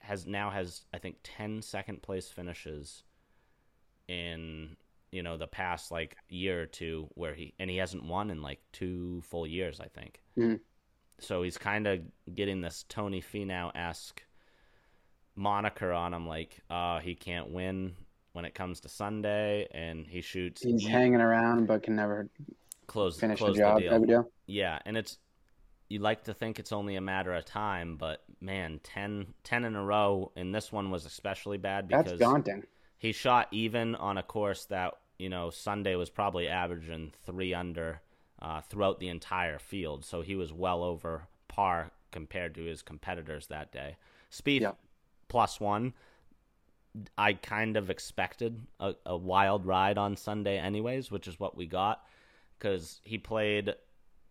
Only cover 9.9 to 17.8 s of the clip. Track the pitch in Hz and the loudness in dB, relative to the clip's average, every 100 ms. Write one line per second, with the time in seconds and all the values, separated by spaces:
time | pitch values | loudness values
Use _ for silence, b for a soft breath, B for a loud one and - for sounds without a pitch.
9.9 | - - - _ 123 117 110 - _ _ | -16 -18 -18 _ 2 2 2 -4 _ _
10.9 | _ _ - - 92 90 - 104 104 104 | _ _ -16 -4 -2 -2 -2 0 2 2
11.9 | 92 80 - - 90 101 95 85 - - | 0 -2 -16 -10 -2 -2 0 -4 -8 -8
12.9 | - 101 92 - 107 98 90 87 - 85 | -4 -2 -4 -6 -6 -4 -4 -4 -4 -6
13.9 | 78 - - - _ _ _ _ _ _ | -6 -12 -16 -20 _ _ _ _ _ _
14.9 | _ _ _ _ - 101 101 104 - 92 | _ _ _ _ -2 2 2 2 0 0
15.9 | 87 87 85 82 80 80 - - 87 87 | 0 0 -2 -4 -6 -8 -12 -8 -2 0
16.9 | 85 87 85 92 87 - 87 95 95 | -2 -4 -8 -6 -6 -4 -4 -2 -2